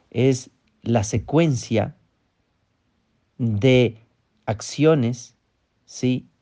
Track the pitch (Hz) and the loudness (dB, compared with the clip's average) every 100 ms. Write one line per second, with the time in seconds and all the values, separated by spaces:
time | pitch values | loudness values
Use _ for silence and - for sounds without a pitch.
0 | _ 117 131 127 - _ _ _ 117 117 | _ 0 0 0 -6 _ _ _ -2 -2
1 | 101 113 - 151 165 123 - 110 139 - | 0 -4 0 2 2 0 -2 -2 -2 -8
2 | _ _ _ _ _ _ _ _ _ _ | _ _ _ _ _ _ _ _ _ _
3 | _ _ _ - 117 104 131 127 110 - | _ _ _ -6 -4 0 4 4 2 -2
4 | _ _ _ _ - 104 - - 156 151 | _ _ _ _ -8 -8 -10 0 2 2
5 | 117 123 - _ _ _ _ _ _ - | 0 -4 -12 _ _ _ _ _ _ -6
6 | 127 127 - _ | -4 -4 -8 _